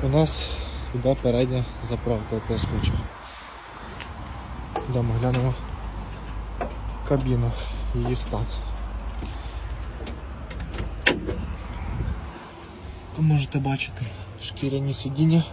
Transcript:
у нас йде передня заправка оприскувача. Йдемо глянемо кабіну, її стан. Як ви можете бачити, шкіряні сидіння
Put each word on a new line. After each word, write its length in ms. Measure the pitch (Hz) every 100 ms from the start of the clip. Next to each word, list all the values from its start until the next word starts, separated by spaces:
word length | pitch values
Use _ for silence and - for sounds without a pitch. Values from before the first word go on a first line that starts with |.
у 60 | 135
нас 400 | 143 156 - - - - - - 123
йде 200 | 123 135
передня 500 | 127 120 127 127 123 -
заправка 520 | - 117 - 113 107 113
оприскувача. 560 | - 113 - 104 92 - - - - - - - - - - - - - - - - - - - -
Йдемо 240 | 123 117
глянемо 400 | 113 127 131 127 127 - - - - - - - - - - - - - - -
кабіну, 440 | 139 131 123 117 - - - - 120
її 200 | 120 127
стан. 300 | - 107 113 - - - - - - - - - - - - - - - - - - - - - - - - - -
Як 100 | - - - - - - - - - - - - - - - - - - - - -
ви 60 |
можете 360 | 160 151 135 143
бачити, 460 | 135 135 - - - - - -
шкіряні 520 | - - 139 135 139
сидіння 500 | 135 131 135 160 165 156